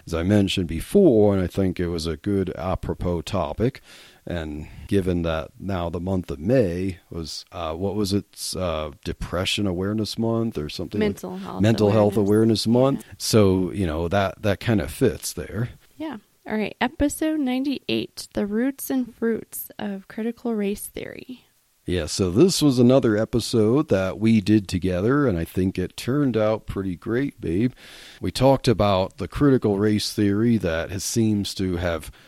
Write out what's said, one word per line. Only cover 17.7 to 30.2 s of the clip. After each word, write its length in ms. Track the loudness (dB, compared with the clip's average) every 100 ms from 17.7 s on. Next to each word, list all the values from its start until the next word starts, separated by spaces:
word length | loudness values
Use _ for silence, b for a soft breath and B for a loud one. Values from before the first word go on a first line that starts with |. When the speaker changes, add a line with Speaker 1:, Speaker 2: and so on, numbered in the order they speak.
| -4 -4 -4 -4 -10 -10
Speaker 2:
The 120 | -6 -2
Roots 440 | -2 -2 -4 -4
and 240 | -4 -4
Fruits 560 | -4 -4 -4 -6 -14 -14 -10
of 300 | -10 -10 -12
Critical 460 | -8 -8 -6 -4
Race 320 | -2 -2 -4 -8
Theory. 580 | -12 -12 -14 -16 -18 _ _ _ _
Speaker 1:
Yeah, 200 | -4 -2
so 260 | -2 -2 0
this 300 | 4 4 4
was 180 | 2 6
another 380 | 6 6 4 2
episode 720 | 0 -2 0 2 2 2 2
that 300 | 0 0 0
we 240 | 4 4
did 260 | 6 2 2
together, 580 | -2 0 0 2 2 2
and 120 | 0
I 60 |
think 340 | -2 0 0 0
it 180 | -6 -6
turned 400 | -2 0 2 2
out 300 | 2 0 -4
pretty 300 | -6 -6 -6
great, 440 | -4 -2 -2 -4
babe. 320 | -2 0 0 B B B B B
We 100 | -6
talked 380 | 2 4 4 2
about 480 | 2 4 2 0 -6
the 120 | -8
critical 500 | 2 4 4 4 2
race 340 | 2 2 0
theory 460 | 0